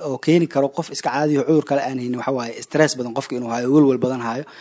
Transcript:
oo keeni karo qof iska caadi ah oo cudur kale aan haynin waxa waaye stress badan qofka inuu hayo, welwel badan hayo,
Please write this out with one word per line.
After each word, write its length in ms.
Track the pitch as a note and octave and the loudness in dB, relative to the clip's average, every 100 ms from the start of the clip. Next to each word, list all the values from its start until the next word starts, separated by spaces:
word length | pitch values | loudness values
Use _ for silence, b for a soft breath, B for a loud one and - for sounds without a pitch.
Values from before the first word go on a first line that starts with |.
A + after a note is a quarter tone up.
| D#3 | -6
oo 120 | B2+ | -4
keeni 280 | - E3+ D#3+ | 2 4 4
karo 220 | C#3 C#3 | 2 0
qof 220 | - E3 | -2 -6
iska 180 | - D3+ | -4 -4
caadi 240 | C#3 D3+ C#3+ | -2 0 2
ah 40 | |
oo 60 | C3 | 4
cudur 180 | D#3 | 2
kale 160 | - C#3 | 2 -2
aan 160 | C3 C3 | -2 -4
haynin 180 | B2 B2 | -4 -4
waxa 160 | C3 | -4
waaye 300 | C3 A#2 G#2+ | -4 -4 -10
stress 300 | - D3+ D3+ B2+ | -4 2 2 2
badan 180 | A#2+ | -6
qofka 180 | B2 - B2 | -6 -6 -6
inuu 120 | A#2 | -4
hayo, 160 | A#2 B2 | -4 4
welwel 260 | D3+ C#3 B2+ | 6 6 4
badan 220 | B2+ C3 | 0 -2
hayo, 240 | A#2 B2 - B | -4 -6 -10 B